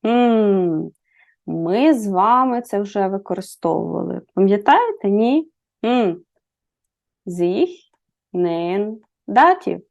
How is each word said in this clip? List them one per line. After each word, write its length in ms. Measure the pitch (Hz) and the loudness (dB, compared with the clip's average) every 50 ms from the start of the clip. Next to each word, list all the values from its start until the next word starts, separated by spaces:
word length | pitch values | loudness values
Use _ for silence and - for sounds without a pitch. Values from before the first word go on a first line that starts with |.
| - | -2
М, 840 | 220 233 240 247 240 226 220 214 202 196 190 180 175 160 156 165 160 _ _ _ _ _ _ _ _ _ _ _ | 0 2 2 2 4 2 2 2 2 2 2 0 0 -2 -4 -6 -8 _ _ _ _ _ _ _ _ _ _ _
ми 480 | - 165 165 165 165 185 226 269 320 311 | -8 -6 -4 -2 -2 0 2 4 4 2
з 120 | 240 214 | 2 0
вами 560 | 202 190 180 190 220 240 247 262 262 240 240 | -2 0 2 2 4 4 4 2 0 0 -4
це 180 | 240 - - 202 | -6 -4 -4 -4
вже 280 | 208 202 208 208 196 190 | -4 -4 -4 -2 -2 -2
використовували. 1120 | 196 196 202 - 180 185 190 - - _ - 170 165 170 170 170 170 - 180 175 185 185 - _ _ | -2 -6 -6 -8 -8 -8 -8 -14 -18 _ -4 -2 -2 -2 -4 -6 -6 -6 -6 -6 -8 -10 -12 _ _
Пам'ятаєте, 760 | - 190 196 202 208 202 - - 392 480 466 415 - - 202 | 0 2 2 2 2 4 4 4 4 2 0 -4 -4 -2 -2
ні? 380 | 196 208 226 233 262 311 320 _ _ _ _ _ _ _ - | 0 2 2 2 0 -2 -2 _ _ _ _ _ _ _ -4
М. 380 | 226 247 254 226 185 170 175 - _ _ _ _ _ _ _ _ _ _ _ _ _ _ _ _ _ _ _ _ | -2 0 0 0 0 -2 -6 -12 _ _ _ _ _ _ _ _ _ _ _ _ _ _ _ _ _ _ _ _
Sich, 420 | 196 175 175 175 175 185 220 339 349 359 - _ _ _ _ _ _ _ _ _ _ | -12 -4 -2 -2 -2 0 0 -2 -2 -4 -16 _ _ _ _ _ _ _ _ _ _
nähen, 640 | - 180 180 175 170 165 170 175 185 196 208 214 220 214 _ _ _ _ _ - | -4 -2 -2 -2 -2 -4 -4 -4 -4 -4 -4 -4 -8 -14 _ _ _ _ _ -2
dativ. 520 | 202 233 294 349 370 370 - - 175 175 - _ | 2 4 4 4 2 0 -4 -8 -8 -8 -12 _